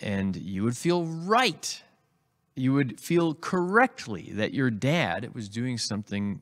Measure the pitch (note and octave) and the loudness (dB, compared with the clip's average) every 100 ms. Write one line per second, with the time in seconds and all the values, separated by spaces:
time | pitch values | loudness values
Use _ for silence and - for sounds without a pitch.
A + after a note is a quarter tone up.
0 | - G2 G2 F2+ F#2 F#2+ A2+ A#2+ E3+ F3 | -2 0 0 -2 -4 -2 -2 0 0 0
1 | E3 E3 F3 A3+ A#3+ D3+ - - - _ | 0 -4 2 4 4 0 -8 -10 -16 _
2 | _ _ _ _ _ - C3 C#3 C3+ G#2 | _ _ _ _ _ -2 2 4 2 -2
3 | - E3+ E3+ D#3 - F#3 F3+ G#3+ B3+ - | 0 2 2 0 -2 0 4 4 4 0
4 | - F#2 - F#2+ G#2+ - C3 G#2 B2+ E3+ | -8 -8 -6 -2 0 2 0 2 2 2
5 | A2 F2 A2+ A#2+ G2+ A2 B2+ A#2+ - G#2+ | 0 -2 -6 -10 -8 -4 -4 -2 -2 -4
6 | G2+ G2+ G2+ F2+ | -4 -4 -4 -6